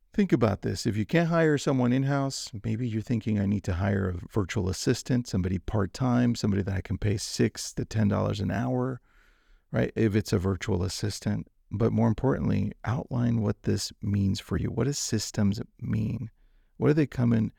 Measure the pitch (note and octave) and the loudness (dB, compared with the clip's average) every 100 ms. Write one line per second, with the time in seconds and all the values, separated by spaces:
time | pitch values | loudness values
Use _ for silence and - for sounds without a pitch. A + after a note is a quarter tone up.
0 | _ - G3 D3+ A2 G2 - G2 A#2+ G#2 | _ 0 2 4 4 2 -2 -2 -2 -2
1 | G#2 E3 E3+ E3+ D#3+ D3 - C3+ A#2+ B2+ | 2 2 4 4 4 4 2 2 2 2
2 | C3+ C#3 C3+ - - A2 A2+ A2 B2 A2 | 0 0 -2 -6 -10 -8 -4 -2 -2 -4
3 | - A#2 A2 G#2 G2 G#2 - F2 G2 G2+ | -2 -2 0 0 2 0 0 0 0 2
4 | F#2+ F2 - - F#2 - F#2 F#2 - B2 | 0 -4 -4 -4 -2 -2 -2 0 0 0
5 | - B2+ B2 G2 F2+ F#2 - G#2+ F#2+ - | 0 -2 0 -2 0 -2 -2 -2 -2 -2
6 | B2+ B2 B2 A2+ G#2+ G2 F#2 F#2+ - F#2+ | 0 2 2 2 0 0 -2 -4 -4 -2
7 | G#2+ E2+ - - A#2 - - - A#2 A2 | 0 -2 -4 0 0 0 -8 -6 -4 0
8 | G#2 G2 G2+ G#2 G2 G#2 B2 B2+ B2+ B2+ | 2 2 0 -2 -2 -2 -2 -2 -2 -6
9 | - _ _ _ _ - _ - A#2+ - | -14 _ _ _ _ -20 _ -2 0 2
10 | A2+ G#2 - G#2 F#2+ F#2 - F#2+ F#2 - | 2 2 2 0 0 -2 0 0 -2 -2
11 | G2+ - G#2+ G#2+ - _ _ G2+ A2+ G#2+ | -6 -4 -4 -4 -6 _ _ 0 2 4
12 | A2+ A2 C3 - A2+ G2+ G2 - - B2+ | 2 2 0 0 0 0 -2 -4 -4 -4
13 | - B2 A#2+ A#2 G#2 G2 - G2+ - - | -2 -2 0 0 0 -2 -2 -2 -4 -6
14 | G2+ G2+ G2 F#2+ - - A2 - B2+ C#3+ | -2 2 2 0 -2 -2 -2 -2 -2 -2
15 | - A2 - - G2+ G#2 - _ A2 A2+ | -2 -4 -2 0 0 0 -6 _ -4 -2
16 | A2 A#2 A2+ - _ _ _ - C3 D3+ | -2 -4 -8 -12 _ _ _ 0 2 4
17 | C#3+ - A#2+ A2+ A2 | 2 2 2 4 0